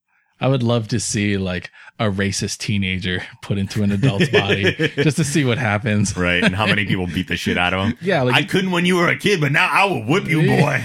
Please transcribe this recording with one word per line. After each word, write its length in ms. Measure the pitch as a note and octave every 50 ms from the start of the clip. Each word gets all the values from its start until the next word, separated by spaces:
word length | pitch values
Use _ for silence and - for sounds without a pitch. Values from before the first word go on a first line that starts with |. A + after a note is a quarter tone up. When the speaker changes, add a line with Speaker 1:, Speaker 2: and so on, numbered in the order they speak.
| _ _ _ _ _ _ _ _
Speaker 1:
I 60 | - C3
would 140 | C#3 C3
love 240 | A#2+ A#2 A#2+ A#2+ G#2+ -
to 120 | B2 G#2
see, 360 | - - - G#2+ G#2 G#2 G2+
like, 340 | F#2+ F#2+ F#2 F2+ F2+ - - - - - - - -
a 40 | A#2 G#2
racist 500 | F#2+ G2 G2 G2 F#2+ - A2 G2 - -
teenager 680 | - - G#2+ G2+ G2 F#2 F#2 F#2 F#2+ F#2 F2+ F#2 - - - -
put 160 | - - G#2+ G2+
into 240 | G2 - - A2
an 80 | G2+ G2+
adult's 380 | G2+ G2 C3+ C#3 G3 G3 F3+ B2+
body 440 | A#2 G#2 G2+ G2+ G3+ G2 G3+ F3+ - - D#3+ D3
Speaker 2:
<laughs> 0 | -
Speaker 1:
just 220 | C#3+ C#3 D#3 C3
to 80 | - D3
see 200 | C#3 - E3 C#3
what 140 | B2 A2+ -
happens. 580 | B2 G#2+ G#2 G#2 A#2 A2 G#2 G#2 G#2 G2 -
Speaker 2:
Right, 280 | F2+ F2+ F2 F2 F2 -
and 100 | G2 F#2
how 100 | G#2 G#2+
many 200 | G2+ G#2 G#2 G2+
people 240 | F#2 G#2+ F#2+ F2+ F2+
beat 180 | D#2+ F#2 E2+
the 80 | - F2+
shit 220 | F2 - - - F2
out 160 | F2 F2+ F#2
of 100 | F#2+ G2
him. 140 | A2+ - -
Speaker 1:
Yeah, 220 | E3 G3 F#3 D3
like, 140 | B2+ B2+ B2
Speaker 2:
"I 60 | D3+ D3
couldn't 260 | - D#3 F#3 F#3+ F#3
when 160 | F3+ E3+ F3
you 80 | F3+ F#3
were 140 | F3 F3 D3+
a 80 | - -
kid, 220 | - G3+ G#3 E3
but 100 | D3 C3+
now 180 | D3 E3 F#3 E3+
I 160 | C#3+ F3 G3
will 200 | G3+ E3+ A#2+ G#2+
whip 220 | A2+ D#3+ G3+ - -
you, 180 | D#3+ D#3 D3+
boy." 340 | C3 C3 - C#3 D3 C#3 B2